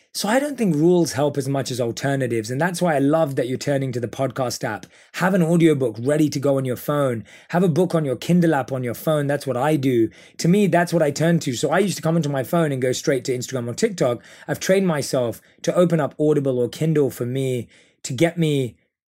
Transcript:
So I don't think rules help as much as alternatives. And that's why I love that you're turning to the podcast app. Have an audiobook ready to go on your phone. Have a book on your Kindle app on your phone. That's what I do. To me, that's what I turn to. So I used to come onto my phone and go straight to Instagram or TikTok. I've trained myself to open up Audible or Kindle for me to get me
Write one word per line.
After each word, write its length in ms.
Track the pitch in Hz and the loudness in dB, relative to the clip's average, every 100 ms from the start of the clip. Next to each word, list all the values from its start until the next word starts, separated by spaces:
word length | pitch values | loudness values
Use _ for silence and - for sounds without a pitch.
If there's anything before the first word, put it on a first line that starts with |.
| _ - | _ -4
So 140 | 202 | 0
I 100 | 247 | 0
don't 200 | 294 240 | 0 -2
think 160 | 208 147 | 0 2
rules 380 | 165 180 160 | 4 4 2
help 260 | 127 147 143 | 0 -2 -2
as 100 | 131 | -4
much 220 | 139 127 | -4 -4
as 100 | 123 | -4
alternatives. 720 | 117 - 139 139 123 117 107 | -4 -2 -2 -2 -2 -4 -4
And 100 | 131 | -2
that's 220 | 175 175 | -2 0
why 120 | 180 143 | 0 2
I 40 | |
love 360 | 139 160 156 135 | 2 2 0 -2
that 120 | 123 | -4
you're 100 | 123 | -4
turning 340 | - 135 135 | -2 -2 -2
to 60 | 120 | -4
the 80 | 113 | -6
podcast 560 | - 135 120 123 - | -4 -4 -4 -6 -4
app. 220 | 123 104 - - _ | -6 -8 -12 -20 _
Have 200 | - 180 | -2 0
an 80 | 190 | 2
audiobook 540 | 160 175 160 143 123 110 | 2 4 4 4 0 -2
ready 300 | 123 151 151 | 0 2 0
to 100 | 143 | 0
go 180 | 139 135 | 0 0
on 80 | 131 | -2
your 100 | 117 | -4
phone. 480 | - 147 135 117 - - - | -4 -2 0 -4 -10 -18 -4
Have 140 | 175 | 0
a 40 | 185 | 2
book 280 | 147 180 165 | 2 2 0
on 100 | 143 | -2
your 100 | 120 | -2
Kindle 380 | - 175 170 | 2 4 4
app 180 | 143 - | 2 -2
on 120 | 131 | -4
your 100 | 123 | -6
phone. 320 | 107 165 151 139 | -4 0 0 0
That's 220 | 143 135 | -2 -2
what 100 | 123 | 0
I 180 | 147 156 | 0 2
do. 360 | 135 120 110 - - - | 2 2 2 -2 -12 -2
To 100 | 170 | 2
me, 200 | 202 196 | 4 4
that's 260 | 175 175 | 2 2
what 80 | 170 | 2
I 80 | 147 | 2
turn 300 | - 165 170 | 2 2 2
to. 160 | 143 113 | 0 -2
So 160 | 143 | 0
I 80 | 170 | 2
used 160 | 202 139 | 0 0
to 80 | |
come 120 | 160 170 | 0 0
onto 140 | 143 | 0
my 140 | 139 | -2
phone 280 | - 170 156 | -2 0 0
and 80 | 135 | 0
go 120 | 127 | -2
straight 340 | 127 - 135 135 | -2 0 0 -2
to 100 | 127 | -4
Instagram 320 | - 127 120 | -4 -6 -6
or 60 | |
TikTok. 480 | - 233 175 135 120 - - - | -2 -2 0 0 -2 -8 -12 -8
I've 120 | 143 | -4
trained 260 | - 196 185 | 2 2 2
myself 560 | 151 117 135 120 98 _ _ | 0 -2 -2 -2 -6 _ _
to 100 | - | -2
open 260 | 170 175 165 | 2 2 2
up 140 | 135 - | 0 0
Audible 400 | 151 147 135 123 | 2 2 0 0
or 100 | 120 | -2
Kindle 400 | - 156 151 131 | -2 0 2 0
for 160 | - 123 | -2 -6
me 420 | 131 135 123 - _ _ _ | -4 -2 -4 -6 _ _ _
to 100 | - | -8
get 240 | 123 165 170 | 0 0 2
me 380 | 160 143 120 - _ _ | 0 0 -2 -8 _ _